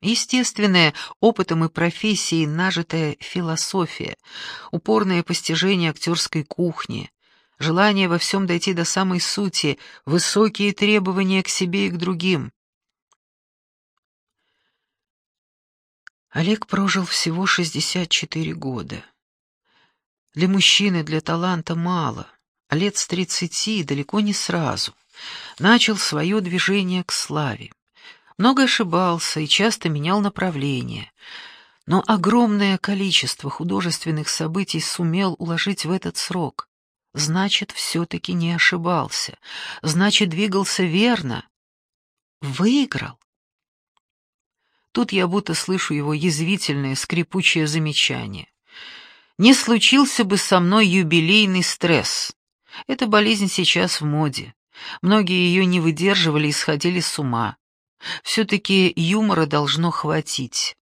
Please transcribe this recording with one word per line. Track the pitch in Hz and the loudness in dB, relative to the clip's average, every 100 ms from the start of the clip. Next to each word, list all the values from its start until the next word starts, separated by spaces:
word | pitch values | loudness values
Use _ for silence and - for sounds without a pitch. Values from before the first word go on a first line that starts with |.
Естественная, | 165 226 - 254 247 - 208 185 160 - - - | 0 -2 0 0 0 2 4 6 4 2 -12 2
опытом | 220 226 185 165 160 | 2 4 0 0 0
и | |
профессией | - 170 - 214 208 - 165 156 | 0 -2 0 -2 0 0 0 0
нажитая | 156 185 175 165 165 156 - | 0 0 -2 -4 -2 -4 -4
философия, | - 185 170 160 - 196 165 - - - _ - - - - | -8 -6 -4 -4 -2 -2 -2 -4 -10 -12 _ -18 -16 -16 -8
упорное | 170 - 220 202 175 | -8 0 2 2 0
постижение | 170 175 - 165 180 190 170 | -2 -4 -2 0 2 2 0
актёрской | 147 - 170 - 160 | -2 -2 -2 -2 -4
кухни, | 147 - 175 156 - 110 95 _ _ _ _ _ | -6 -2 -2 -2 -8 -8 -10 _ _ _ _ _
желание | 147 165 208 196 190 | -2 2 4 4 2
во | 170 | 0
всём | - 196 196 | 0 -2 0
дойти | 170 185 | 0 0
до | 175 | -2
самой | 170 - 190 180 | -2 0 0 0
сути, | - - 202 - 151 135 - - | -2 -2 -2 0 -2 -2 -8 -18
высокие | - 165 - 202 214 214 202 | -2 0 2 2 2 2 -2
требования | 196 208 214 190 185 190 190 | 0 2 2 2 0 2 2
к | 185 | 0
себе | - 185 185 202 | -2 -2 0 -2
и | |
к | 175 | -2
другим. | 175 180 180 175 123 _ _ _ _ _ _ _ _ _ _ _ _ _ _ _ _ _ _ _ _ _ _ _ _ _ _ _ _ _ _ _ _ _ _ _ - _ _ | -4 -2 0 0 -2 _ _ _ _ _ _ _ _ _ _ _ _ _ _ _ _ _ _ _ _ _ _ _ _ _ _ _ _ _ _ _ _ _ _ _ -20 _ _
Олег | 135 165 214 - | -2 0 0 -2
прожил | 185 196 196 175 | -2 0 0 -2
всего | - - 165 190 | -2 -2 -2 0
шестьдесят | - 170 143 156 185 175 | 0 0 -2 -4 -4 -2
четыре | - - 160 156 | -2 -4 -6 -6
года. | 156 139 123 - - - _ _ _ _ _ _ _ _ _ _ _ _ | -6 -6 -6 -8 -12 -14 _ _ _ _ _ _ _ _ _ _ _ _
Для | - 180 | 0 2
мужчины, | 190 - - 202 180 | 4 4 4 2 0
для | 151 156 | 0 -4
таланта | - 165 180 175 156 | -2 -2 0 -2 -4
мало, | 165 170 180 143 117 - _ _ _ _ | -2 0 0 -2 -6 -12 _ _ _ _
а | |
лет | 147 202 196 | 0 0 -2
с | - | -4
тридцати | 175 180 - 170 - - 220 | -4 -2 -2 -4 -4 -2 -2
далеко | 147 139 143 202 | -2 -4 -2 0
не | 208 | 0
сразу. | 196 - 175 147 98 - - _ - - - - - | 0 -2 -2 -2 -2 -6 -8 _ -20 -16 -16 -18 0
Начал | 165 233 - 208 | 4 6 4 0
своё | - 151 160 214 | -2 -2 0 0
движение | 180 180 - 202 185 185 | 0 -2 0 0 0 -2
к | 175 | -4
славе. | - - 151 147 107 - _ _ _ - - _ - | -6 -4 -2 -2 -4 -12 _ _ _ -20 -20 _ 0
Много | 214 269 | 2 4
ошибался | 262 - 202 165 185 170 - - | 4 2 0 2 2 0 -2 -4
и | 156 | 0
часто | - 208 220 190 | 2 2 0 -2
менял | 147 151 196 | -2 0 0
направление. | 202 - 185 156 139 135 123 113 104 _ - - - - _ _ | 0 -2 -4 -2 -2 -2 -4 -8 -12 _ -20 -18 -20 -20 _ _
Но | - 180 - | 0 0 2
огромное | 214 175 233 240 208 202 190 | 2 4 4 4 4 2 0
количество | - 202 196 170 127 - 143 | 0 -2 0 0 -2 -6 -8
художественных | - 170 190 175 160 - 156 147 | -6 -2 -2 -2 -4 -2 -4 -2
событий | - 160 165 196 165 | -4 -2 -2 -2 -4
сумел | - - 170 170 196 165 | -4 -2 0 2 0 -2
уложить | 170 165 - 196 | -4 -2 -2 -2
в | 151 | -2
этот | 185 - - | -2 -4 -6
срок. | - 180 151 - - _ _ _ _ | -6 -4 -4 -6 -16 _ _ _ _
Значит, | 147 151 170 196 - 202 | -6 -2 0 0 -2 -4
всё-таки | - - 165 170 170 - | -8 -4 -2 -2 -6 -4
не | 180 170 | -2 -2
ошибался. | 170 - 180 170 175 131 - - - - - - - | 2 2 2 0 0 0 -4 -8 -10 -16 -14 -12 -8
Значит, | - 156 202 - 208 | -2 2 4 4 2
двигался | 160 208 196 190 - | 0 0 0 -2 -2
верно. | 180 165 226 226 147 113 - _ _ _ _ _ _ _ _ _ | 0 2 2 2 -2 -8 -10 _ _ _ _ _ _ _ _ _
Выиграл. | 143 131 196 269 269 - 113 - _ _ _ _ _ _ _ _ _ _ _ _ _ _ _ _ _ | -10 0 2 2 0 -4 -8 -14 _ _ _ _ _ _ _ _ _ _ _ _ _ _ _ _ _
Тут | - 240 | -2 0
я | 196 180 | 0 0
будто | 190 202 | 0 -2
слышу | 160 - 185 - | -4 -2 -2 -2
его | 147 147 | -2 -2
язвительное, | 151 175 147 165 196 - 143 139 | 0 0 0 0 -2 -2 -2 -2
скрипучее | 131 - 165 165 190 175 170 156 | -4 -4 -4 -2 0 2 2 0
замечание. | 156 156 147 - 127 110 98 - _ _ - - - - - _ _ | 0 -2 0 0 -2 -8 -12 -16 _ _ -20 -20 -20 -20 -20 _ _
«Не | 208 | 6
случился | 269 - 233 - 269 269 - | 6 6 4 6 6 4 2
бы | 214 196 | 0 0
со | - 185 | 2 2
мной | 175 208 214 | 4 4 4
юбилейный | 180 165 170 160 208 208 185 | 4 4 2 4 4 4 2
стресс. | 170 - 175 156 95 - - - _ _ _ - - | 0 -2 2 2 2 -4 -6 -10 _ _ _ -20 -6
Эта | 262 240 | -2 2
болезнь | 208 208 220 196 | 4 4 2 0
сейчас | - 170 170 180 - | 0 2 2 0 0
в | |
моде. | 151 147 151 127 123 - _ - - - | -2 0 0 -4 -12 -18 _ -20 -16 -6
Многие | 175 214 190 185 180 | 2 2 2 2 4
её | 180 | 4
не | 185 180 | 4 4
выдерживали | 165 156 185 196 170 151 151 | 2 2 2 2 2 2 0
и | |
сходили | 147 - 151 175 180 | 0 -2 0 0 0
с | 160 - | -2 -4
ума. | 139 117 110 - _ _ _ _ - - | -2 -2 -2 -6 _ _ _ _ -12 -12
Всё-таки | - - 214 202 - 190 185 - | -4 -2 0 0 2 4 4 2
юмора | 165 208 214 175 156 | 0 2 2 2 2
должно | 151 147 156 170 | 2 0 0 0
хватить». | - 151 156 151 - 127 - - - | 0 -2 -2 -2 -6 -6 -6 -6 -8